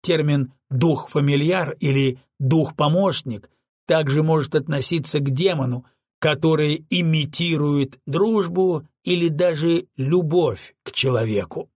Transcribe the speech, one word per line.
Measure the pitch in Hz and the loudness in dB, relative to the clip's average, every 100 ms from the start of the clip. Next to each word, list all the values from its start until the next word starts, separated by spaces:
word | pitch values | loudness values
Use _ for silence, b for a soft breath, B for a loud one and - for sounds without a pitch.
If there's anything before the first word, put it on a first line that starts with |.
Термин | - 165 151 143 131 _ _ | 0 0 2 0 -2 _ _
«дух-фамильяр» | 131 165 143 - 151 143 143 151 185 147 - | 0 2 0 -2 0 2 2 2 0 -2 -4
или | 147 135 135 127 B _ | 0 2 0 -2 B _
«дух-помощник» | 131 160 151 - 147 170 196 147 139 107 - _ _ _ - | 2 2 2 0 0 2 2 -2 -6 -10 -12 _ _ _ 0
также | 160 147 143 | 0 2 0
может | 156 156 139 151 | 2 0 0 -4
относиться | 151 143 127 165 135 151 | -2 -4 -2 -4 -2 -2
к | 139 | -2
демону, | 131 190 165 123 123 b b _ _ | 0 0 0 -4 -4 b b _ _
который | 156 151 160 156 151 156 - | -2 2 2 2 2 -2 -4
имитирует | 180 170 160 147 - 170 160 147 143 139 - - | -2 0 0 -2 -4 -2 0 2 0 0 -6 -6
дружбу | 151 214 220 175 175 185 160 - _ | 0 2 2 0 0 0 -2 -6 _
или | - 180 170 | -4 0 0
даже | 151 180 156 165 170 - - | 2 0 2 0 0 -2 -6
любовь | 135 180 160 175 156 101 - _ | 0 0 2 2 0 -2 -12 _
к | - | -12
человеку. | - 131 123 113 101 87 - - | -4 0 0 0 -2 -4 -10 -12